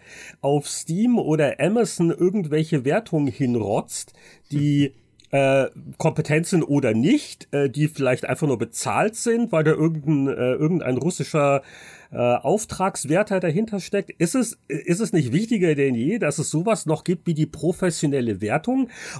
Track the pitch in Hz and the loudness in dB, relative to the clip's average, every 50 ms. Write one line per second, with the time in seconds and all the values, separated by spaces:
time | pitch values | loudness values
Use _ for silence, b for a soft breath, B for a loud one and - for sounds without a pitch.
0 | B B B B B B B B - 139 143 147 143 - - - - - 160 185 | B B B B B B B B -2 0 0 0 -2 -4 -8 -10 -6 -4 -2 0
1 | 226 247 240 214 143 147 156 160 151 131 - - 139 175 214 240 226 - - - | 2 2 2 2 2 2 2 2 2 0 0 0 0 0 2 2 0 0 0 0
2 | 175 170 - - 175 185 190 220 180 151 143 156 156 156 - 147 117 135 156 214 | 2 2 2 2 2 2 2 0 -2 0 0 0 0 0 0 0 0 0 0 0
3 | 220 - - 156 147 135 - - 139 123 120 117 104 98 104 143 - - - - | -2 -2 -2 0 0 0 0 0 0 0 2 0 0 0 -2 -2 -2 -4 -10 -12
4 | - - B B B B B B B _ 143 147 143 147 143 143 143 139 - _ | -12 -12 B B B B B B B _ -4 0 0 2 4 2 2 0 -2 _
5 | _ _ _ _ _ _ - 139 135 135 135 135 131 - - - - - - - | _ _ _ _ _ _ 0 2 2 4 4 2 2 0 -4 -10 -16 -18 -10 -2
6 | - 160 156 - 156 - 151 156 165 - 196 165 143 - 143 143 131 117 113 110 | -2 0 0 0 -2 0 0 0 0 2 0 0 2 2 2 2 2 2 2 2
7 | 123 170 269 302 - - - - - - - 143 143 139 117 147 151 147 - - | 4 4 2 2 0 -4 -14 -18 -14 -4 -2 0 0 0 0 0 -2 -2 0 0
8 | 135 127 131 123 - - 127 - 160 147 127 104 117 113 - - - 131 - 127 | 0 0 0 0 0 -4 -2 0 0 0 0 0 -2 -6 -6 -6 -4 -2 0 0
9 | 165 220 226 - - 240 226 233 240 226 175 160 151 156 156 - 156 170 160 156 | 0 0 -2 -2 -2 0 2 2 0 2 2 2 4 4 2 4 2 0 0 -2
10 | 139 147 156 139 139 139 127 - 123 123 127 - 151 156 185 165 - 127 127 123 | 0 0 2 2 2 0 0 0 0 0 0 2 0 0 0 0 0 0 -2 0
11 | 135 175 - - 147 - - 156 143 143 139 139 B B B B B B B B | 0 -2 -2 -2 -6 -2 0 2 2 4 2 0 B B B B B B B B
12 | B B - 127 120 120 120 - - 139 170 226 - - - - 185 196 185 - | B B -4 0 2 2 2 2 2 0 0 0 -2 -6 -4 -2 -2 -2 -2 -4
13 | - 131 156 185 208 - 196 185 175 170 143 185 226 220 208 196 - - - 202 | -2 0 0 0 2 0 0 0 0 0 0 0 -2 -2 -4 -8 -6 -2 -4 -4
14 | 196 - - - 160 165 - 262 233 - - - _ _ - 147 - - 170 185 | -4 -4 -2 -2 -2 0 2 0 -2 -2 -4 -12 _ _ -10 -8 -2 -2 0 0
15 | 226 220 - 170 135 120 113 175 220 226 254 202 180 170 151 139 139 139 127 113 | 0 0 2 2 2 2 0 0 0 0 0 2 2 2 2 2 2 2 2 0
16 | 117 151 220 240 - 151 143 - 139 - - 151 180 226 220 170 - 151 156 - | 0 0 0 0 -2 -2 -2 -2 -4 -2 -2 -2 0 0 -2 -2 0 -2 -2 -2
17 | - - 185 175 - 170 165 143 156 156 - - - 165 180 - 185 180 160 - | 0 -4 -4 -2 -2 -4 0 0 0 -2 -2 -4 -2 -2 -2 0 -2 -2 0 0
18 | - 147 139 139 120 117 104 92 104 104 113 156 - 240 254 269 262 226 B B | 0 0 0 0 0 0 -2 -2 -2 -2 -2 -2 0 0 0 0 0 -2 B B
19 | B B B 143 | B B B -4